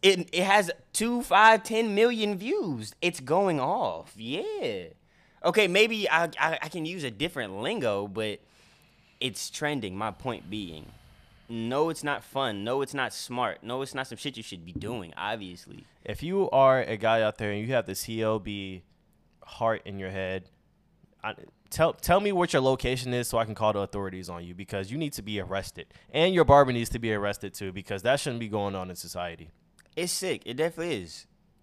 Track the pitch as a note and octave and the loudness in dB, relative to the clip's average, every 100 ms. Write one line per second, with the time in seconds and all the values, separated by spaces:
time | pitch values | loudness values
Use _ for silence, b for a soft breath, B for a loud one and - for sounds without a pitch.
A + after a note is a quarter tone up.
0 | F#3+ F3+ F3 E3+ F#3+ G#3 F3 - _ - | 6 6 2 0 4 6 4 -2 _ -2
1 | A3+ A#3+ - F#3 A3 A3 A3 A3+ A3+ G3+ | 0 0 4 8 10 8 4 0 2 4
2 | A#3 A3+ G#3 F#3+ A3+ G#4 G#3+ A#2+ G#2+ - | 4 4 0 -2 -2 -2 -2 -4 -8 -2
3 | F3 E3+ C3 F3 G3 D3+ C3+ G#3+ C3+ E2 | -2 -2 0 2 2 2 0 0 -2 -4
4 | - G#2+ A2+ E3 G#4 G#4 C#3 G2 E2 - | -10 -12 -8 -6 -6 -6 -6 -6 -10 -18
5 | _ b b b F3 G#3+ F#3+ F#3+ A3 A3 | _ b b b 2 4 6 6 4 2
6 | F#3 D#3+ E3+ - D#3 D#3 D3+ F3 D#3+ F3+ | 0 2 0 0 0 0 -6 -6 -6 -6
7 | C3+ G#2 E3 C#3+ G#2 F#2+ C3 A3 A#2+ G2+ | -6 -4 -6 -4 -8 -6 -4 -2 0 0
8 | G2+ G2+ G#2+ - _ b b b b b | -2 -4 -6 -6 _ b b b b b
9 | _ - B2+ - - - D3 C#3+ G#2 F#2+ | _ -6 -6 -6 -10 -4 -4 -2 -4 -4
10 | A2 F#2 C3 G#2 E2 G#2+ F2+ D#2 - - | -6 -6 -6 -8 -8 -8 -8 -12 -16 -20
11 | - - - - - A#2 A#2 C3+ D#3+ - | -20 -20 -20 -20 -12 -6 -2 0 0 -2
12 | C#3+ C#3+ - C3+ C3 G2+ G#2+ C3+ C3+ C#3+ | -4 -6 -6 -4 -2 -2 -2 -2 -2 -2
13 | A#2+ - - B2 A2+ - A2 B2+ C3+ C#3 | -4 -6 -8 -4 -2 -4 -8 -8 -6 -8
14 | C3 A#2+ D3 A#2+ A2 F2+ E2+ F2+ G2+ A#2 | -8 -8 -10 -10 -12 -14 -12 -10 -8 -8
15 | E2+ - G2+ A2 F#2 F2+ - - - _ | -10 -8 -6 -6 -10 -14 -18 -20 -20 _
16 | - G#2 D#3 G3 F#3 C3 C3+ C3 G#2 G#2+ | -10 -8 -2 0 4 6 8 6 2 0
17 | A2 A2+ G#2+ - G#2 G#2 A2 B2 F#2 F#2+ | 2 4 2 0 -4 -2 -2 -2 -2 -6
18 | - A2 A2 A2 G2 G2+ F#2+ F#2 - _ | -6 -2 0 0 -2 -8 -8 -12 -18 _
19 | _ _ _ _ - - A2+ A2 - G2 | _ _ _ _ -18 -2 0 0 -4 -8
20 | F#2 G2 F#2+ F#2+ F2 _ _ _ _ _ | -6 -4 -4 -6 -8 _ _ _ _ _
21 | _ _ - - - _ - - C3+ - | _ _ -10 -10 -16 _ -8 0 0 2
22 | - F#3 G#3 F#3 F3 C#3+ C3 C3 B2 B2+ | 2 2 2 0 2 4 4 2 0 -2
23 | B2 B2 A#2+ A2+ A2 A2 G#2+ G2+ G2 G#2 | -2 -2 0 0 -2 0 2 2 -2 -4
24 | F#2+ F#2 F2+ F2 F2 F2+ F#2+ G2+ G2 C#3+ | -6 -8 -10 -12 -12 -12 -8 -6 -6 -6
25 | D3+ - G#2 G#2 F2 G2 - - - b | -6 -6 -6 -6 -4 -4 -6 -12 -16 b
26 | b D3 F3 F3+ C3+ C#3+ C3 A#2+ A2+ A#2+ | b 2 4 6 10 10 8 4 0 -2
27 | A2+ G#2 G2+ G2+ G2 - G2 F#2 - G2 | 0 0 -2 -4 -8 -10 -10 -8 -6 -2
28 | A#2 C#3+ D3+ A#2 A2 G#2 G2+ F#2+ F#2 F2 | 2 2 0 -4 -4 -2 -2 -4 -6 -10
29 | E2+ F2+ F2 D#2+ D#2+ - _ _ _ - | -10 -8 -8 -10 -18 -20 _ _ _ -6
30 | F3 - F#3+ B2 - B2 E3 D#3+ E3+ A#2 | -4 -2 -2 -4 -4 -2 -2 -2 -4 -4
31 | E2+ - - _ _ _ | -6 -12 -20 _ _ _